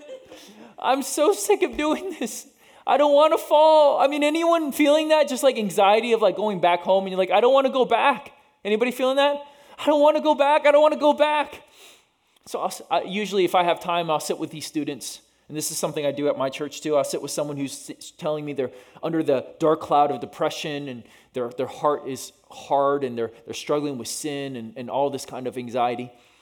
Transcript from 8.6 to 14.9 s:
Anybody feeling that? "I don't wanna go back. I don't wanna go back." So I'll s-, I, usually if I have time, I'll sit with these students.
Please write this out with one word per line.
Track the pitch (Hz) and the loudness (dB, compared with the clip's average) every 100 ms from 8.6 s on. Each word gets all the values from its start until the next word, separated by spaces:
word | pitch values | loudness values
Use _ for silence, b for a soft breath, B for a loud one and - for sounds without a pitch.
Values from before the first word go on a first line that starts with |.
| 202 | -2
Anybody | 214 247 | -2 -2
feeling | 247 262 269 | -2 -2 2
that? | 285 285 - B B B | 0 0 -10 B B B
"I | - | 0
don't | 302 | 4
wanna | 294 302 | 4 4
go | 294 302 | 2 2
back. | 277 302 294 | 2 4 4
I | |
don't | 285 | 6
wanna | 302 285 | 4 4
go | 294 | 2
back." | 277 294 302 285 - _ b b b b _ _ _ - | 4 2 0 -4 -8 _ b b b b _ _ _ -12
So | - | -6
I'll | 175 | -6
s-, | - - | -8 -4
I, | 170 | -4
usually | - 190 208 202 175 | -2 -6 -4 0 2
if | 190 | 2
I | |
have | 175 165 | 2 0
time, | 180 175 165 | -2 -2 0
I'll | 151 | -2
sit | - 175 | -2 -6
with | 156 | -8
these | 156 - | -10 -8
students. | 156 143 | -6 -6